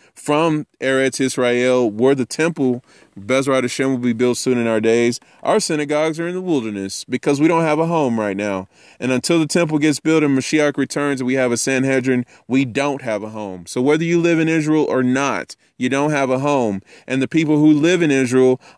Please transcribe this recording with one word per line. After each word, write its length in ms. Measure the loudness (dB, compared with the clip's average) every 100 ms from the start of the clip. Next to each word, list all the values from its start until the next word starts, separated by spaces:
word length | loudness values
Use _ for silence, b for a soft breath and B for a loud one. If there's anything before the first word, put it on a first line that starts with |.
| b -12
from 520 | -2 0 0 -2 -6 -6
Eretz 400 | -2 0 0 0
Israel, 720 | -2 0 0 2 2 2 0
where 240 | 2 2 2
the 100 | -2
temple, 560 | -2 -2 0 -2 -2 -6 b b -14
Bezrat 440 | -2 -2 0 0
Hashem, 280 | -2 -2 -2
will 60 | -2
be 160 | -2
built 240 | 0 0 0
soon 200 | 0 0
in 100 | 0
our 120 | 2
days. 400 | 2 2 2 -2 b b
Our 180 | 0 0
synagogues 580 | 0 -4 -2 -2 -2 -4
are 120 | -6
in 60 | -6
the 40 |
wilderness 640 | -2 -2 -2 -6 -8 -10
because 380 | -6 -4 0 2
we 80 | 4
don't 140 | 2
have 140 | 2 0
a 100 | 0
home 300 | 0 0 0
right 200 | -2 -2
now. 320 | -4 -4 -8 b b b
And 100 | -2
until 260 | -2 0 0
the 100 | 2
temple 320 | 0 0 2
gets 200 | 0 0
built 240 | 2 2
and 140 | 4 0
Mashiach 400 | 0 0 0 0
returns 420 | -4 -2 -2 -2
and 80 | -2
we 60 |
have 180 | 0 0
a 60 | 0
Sanhedrin, 680 | 0 0 2 0 2 -2 -2 b b
we 160 | 0
don't 380 | 0 -2 -4 -4
have 200 | -6 -6
a 100 | -6
home. 340 | -10 -10 -12 -8
So 160 | -2
whether 240 | 0 2 2
you 160 | 0
live 180 | 2 0
in 80 | 0
Israel 380 | 0 0 0 0
or 180 | 0
not, 540 | 0 0 0 -2 -6 -14 _ -6
you 120 | -4
don't 220 | -2 0
have 180 | 0 0
a 100 | 0
home. 420 | 0 0 0 -4 -8 B B
And 160 | -4
the 60 | -2
people 300 | 0 0 4
who 160 | 4
live 280 | 4 4 2
in 100 | 2
Israel 500 | 2 2 4 4 2 B